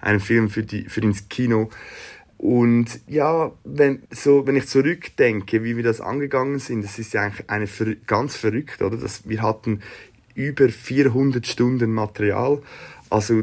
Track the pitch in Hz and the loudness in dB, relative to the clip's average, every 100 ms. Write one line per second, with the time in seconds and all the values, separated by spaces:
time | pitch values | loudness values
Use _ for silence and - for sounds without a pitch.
0 | - 104 98 117 110 110 107 107 - - | 0 0 2 2 2 0 -4 -6 -8 -2
1 | 107 98 - - 127 110 110 - - - | 0 0 -4 -2 0 2 0 -6 -20 -18
2 | - - _ - - 123 120 117 117 - | -20 -20 _ -6 0 4 4 4 2 -4
3 | - 151 147 165 151 - - 143 143 135 | -6 0 2 2 -2 -6 -6 2 2 2
4 | - 120 143 143 131 139 131 135 139 175 | -8 -2 4 4 4 0 2 2 0 -2
5 | - - 123 107 98 113 113 120 117 110 | -6 0 2 0 -2 -2 -2 -2 0 -2
6 | - 135 143 135 131 139 - 117 101 - | -2 -4 -2 -2 -2 -4 -4 -6 -6 -8
7 | 110 107 104 101 - 104 104 - 110 107 | -6 -4 -4 -6 -6 -4 -4 -4 -4 -4
8 | - 107 139 - 113 110 156 - 95 113 | -2 -2 -2 -2 -2 -2 -4 -4 -4 -4
9 | 117 - - 107 110 110 - 104 - - | -8 -10 -6 -4 -2 -2 -2 -4 -6 -20
10 | - _ _ - 139 143 131 110 - 131 | -20 _ _ -8 -4 4 4 4 -4 2
11 | 135 120 139 123 117 - 123 127 117 113 | 4 4 2 0 -2 0 0 2 0 0
12 | 107 - 104 98 127 143 - - - - | -4 -2 -2 0 0 0 -4 -20 -20 -18
13 | - 110 104 110 | -2 0 2 0